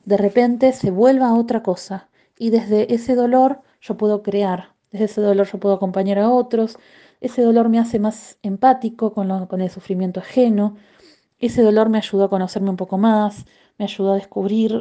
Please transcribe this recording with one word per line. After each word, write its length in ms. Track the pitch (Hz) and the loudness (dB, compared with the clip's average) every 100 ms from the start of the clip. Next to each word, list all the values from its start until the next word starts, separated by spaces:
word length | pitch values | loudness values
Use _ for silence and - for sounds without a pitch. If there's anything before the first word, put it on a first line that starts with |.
de 120 | - 202 | -2 0
repente 560 | 202 220 240 240 262 | 2 2 2 2 2
se 180 | 262 208 | 2 -2
vuelva 440 | 185 247 269 254 | 2 4 4 2
otra 280 | 233 233 226 | 2 0 -2
cosa. 460 | 226 175 - 190 - _ _ - | -2 -6 -6 -14 -16 _ _ -8
Y 120 | 226 | 0
desde 420 | 226 208 214 - | 0 2 0 0
ese 200 | 233 233 | -2 0
dolor 460 | 247 247 254 262 277 _ _ | 0 2 4 2 0 _ _
yo 160 | - 214 | -10 -4
puedo 260 | 214 208 | -2 -2
crear, 480 | 208 202 202 180 - _ _ | -2 -2 -2 -4 -8 _ _
desde 140 | 196 214 | -4 -4
ese 140 | 214 | -2
dolor 260 | 208 196 196 | 0 2 0
yo 120 | 196 | -2
puedo 140 | 202 | -2
acompañar 440 | 190 190 185 190 202 | 0 -2 -2 -2 0
a 120 | 214 | 2
otros, 480 | 247 240 226 220 - _ _ _ _ | 2 0 -2 -4 -6 _ _ _ _
ese 220 | 247 - | -8 0
dolor 260 | 233 233 226 | 2 4 4
me 100 | 226 | 2
hace 200 | 233 226 | 0 0
más 400 | 208 220 - _ | -2 -4 -14 _
empático 720 | 208 196 262 254 226 233 220 | -8 0 2 2 -2 -4 -6
con 160 | 214 190 | -4 -4
lo, 180 | 190 185 | -4 -6
con 120 | 185 | -4
el 100 | 185 | -6
sufrimiento 500 | 185 - 185 185 180 | -6 -8 -4 -4 -6
ajeno, 560 | - - 240 208 208 202 _ _ _ _ _ - | -4 2 2 2 0 -4 _ _ _ _ _ -6
ese 240 | 240 247 | -4 2
dolor 260 | 220 214 220 | 4 4 2
me 100 | 214 | 0
ayudó 260 | - 196 | -2 0
a 60 | 196 | 0
conocerme 400 | 196 185 - 196 | 0 -4 -4 -4
un 60 | 185 | -4
poco 220 | 185 190 | -4 0
más, 460 | 226 214 208 208 - _ _ - | 2 2 0 -6 -20 _ _ -10
me 60 | |
ayudó 280 | 202 - 196 | -8 -4 -2
a 40 | 196 | -2
descubrir 560 | 196 - 190 220 220 226 | -4 -6 -2 0 0 -2